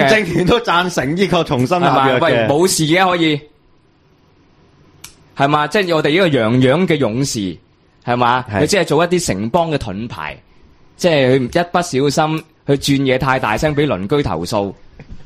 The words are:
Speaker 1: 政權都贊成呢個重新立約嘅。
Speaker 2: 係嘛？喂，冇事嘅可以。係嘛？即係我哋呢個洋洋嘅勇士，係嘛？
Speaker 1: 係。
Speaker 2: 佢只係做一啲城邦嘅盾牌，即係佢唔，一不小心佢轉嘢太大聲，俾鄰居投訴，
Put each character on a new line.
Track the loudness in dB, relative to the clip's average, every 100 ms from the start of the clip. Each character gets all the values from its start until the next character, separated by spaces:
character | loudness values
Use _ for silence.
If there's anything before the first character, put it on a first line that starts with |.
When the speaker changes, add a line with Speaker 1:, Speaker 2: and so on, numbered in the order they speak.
| 2
Speaker 1:
政 | 2 0
權 | 0 0
都 | 0
贊 | 0 0 0
成 | -2 -4 0
呢 | 0
個 | 0 0
重 | 0 0
新 | 0
立 |
約 | 2
嘅。 | 2 2 2
Speaker 2:
係 |
嘛？ | 2
喂， | 2 2
冇 | 2 2
事 | 0
嘅 | 0 2 2
可 | 2
以。 | 0 -2 -6 _ _ _ _ _ _ _ _ _ _ _ _ _ _ _ -20 _ _ -2
係 | 0
嘛？ | 0 0
即 | -2
係 | 0 0
我 |
哋 | 2
呢 | 2
個 | 2
洋 | 2 2 4
洋 | 4 2 2
嘅 | 0
勇 | 0 -2
士， | -4 -4 -6 -8 _ _ _ _
係 | -4 0
嘛？ | 2 0 -2
Speaker 1:
係。 | -2
Speaker 2:
佢 | 0
只 | 0
係 |
做 | 2 0 2
一 |
啲 | 0 -2
城 | -4 -2
邦 | -2 0
嘅 | -4
盾 | -6 -10 -10
牌， | -10 -12 -14 _ _ -20 _ _ -4
即 | 0
係 | 2 4
佢 | 2
唔， | 0
一 | -2 -2
不 | -2 -2 0 0
小 | 0 0
心 | -2 -8 _ -2
佢 | -2
轉 | 0 0
嘢 | 2 0
太 | 0 0
大 | 0 0
聲， | 0
俾 | 0 0
鄰 | -2 -2
居 | -2
投 | -2 -4
訴， | -4 -4 -4 -8 -20 -20 -20 -18